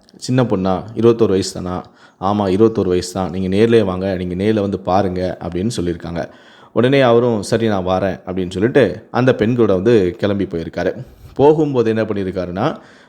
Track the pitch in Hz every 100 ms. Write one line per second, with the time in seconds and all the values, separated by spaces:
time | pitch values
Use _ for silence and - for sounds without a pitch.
0 | _ - - 127 117 98 95 92 - 113
1 | 113 113 107 95 95 90 90 90 - _
2 | - - 131 104 98 95 113 113 92 90
3 | - 98 87 92 92 98 113 117 95 92
4 | 98 90 90 90 104 110 101 95 - 92
5 | 98 90 90 82 87 87 107 123 87 82
6 | 85 85 - - - - - 113 123 139
7 | 127 117 120 110 90 113 110 101 90 92
8 | 98 - - 92 90 92 113 143 101 -
9 | - 120 127 120 110 120 107 92 104 117
10 | 92 87 101 101 92 82 82 - 87 -
11 | 127 - - - 143 156 147 127 110 110
12 | 107 101 95 92 90 90 123 - - -